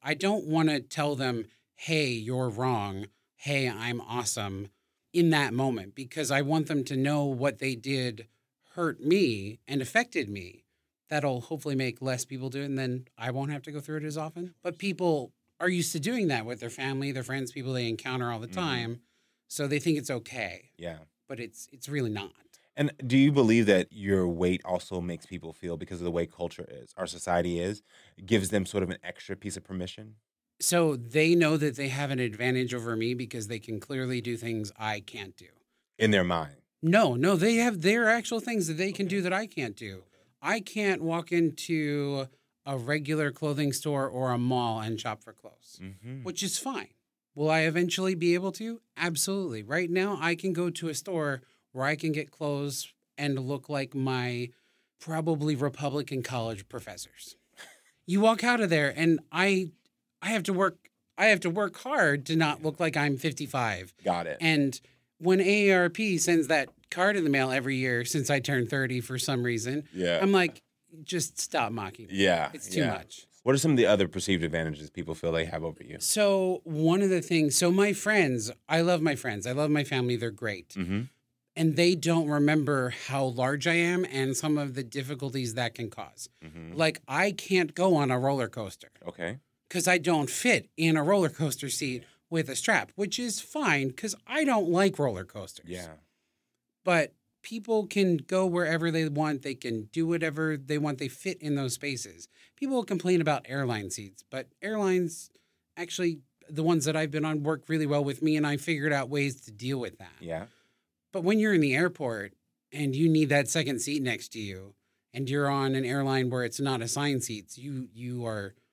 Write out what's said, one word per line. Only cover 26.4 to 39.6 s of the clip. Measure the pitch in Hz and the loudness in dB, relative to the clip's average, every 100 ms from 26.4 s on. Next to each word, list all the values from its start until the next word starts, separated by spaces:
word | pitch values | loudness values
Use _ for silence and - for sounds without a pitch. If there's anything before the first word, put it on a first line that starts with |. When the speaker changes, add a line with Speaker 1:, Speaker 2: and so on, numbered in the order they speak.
| 87 - - | -8 -8 -16
Speaker 2:
is, | 65 60 - | -16 -16 -10
our | 90 | -10
society | 87 - 87 87 85 | -8 0 2 2 0
is, | 90 104 _ _ - - | -2 -6 _ _ -20 -14
gives | 92 110 92 | 2 2 4
them | 104 | 0
sort | 92 104 | 0 -2
of | 90 | -2
an | 92 | -4
extra | 87 - - 95 | -10 -14 -10 -10
piece | 104 95 | -8 -12
of | |
permission? | - 92 90 - 110 110 _ _ _ - | -10 -8 -8 -10 -18 -20 _ _ _ -6
Speaker 1:
So | - 175 160 135 | 0 4 4 0
they | 120 147 160 | 0 4 6
know | 170 160 156 | 6 6 4
that | 147 127 | 0 -2
they | 139 | -4
have | 131 143 | -2 -2
an | 131 | 0
advantage | 123 104 127 127 127 | -2 0 0 2 0
over | 123 117 113 | -2 -4 -2
me | 113 | -2
because | 123 120 120 104 | -2 -6 -8 -8
they | 113 | -8
can | 110 110 | -8 -10
clearly | - 139 127 127 | -6 -6 -4 -4
do | 117 117 | -4 -6
things | 117 113 107 98 | -4 -6 -6 -6
I | 110 104 | -6 -6
can't | 98 - 392 - | -8 -14 -14 -16
do. | 90 _ _ _ _ - | -20 _ _ _ _ 0
Speaker 2:
In | 107 | 4
their | 101 | 6
mind? | 90 85 76 - _ _ | 4 2 -2 -10 _ _
Speaker 1:
No, | 160 196 196 120 | 4 6 6 4
no, | 165 190 | 4 4
they | 202 233 | 4 4
have | 240 196 | 2 2
their | 165 226 220 | 2 4 4
actual | 233 226 233 | 2 0 -6
things | 240 226 160 | -2 -2 -2
that | |
they | 156 190 | -2 -4
can | 196 190 | -2 -2
do | 196 | 0
that | 180 | 0
I | 190 220 | -2 -4
can't | - | -6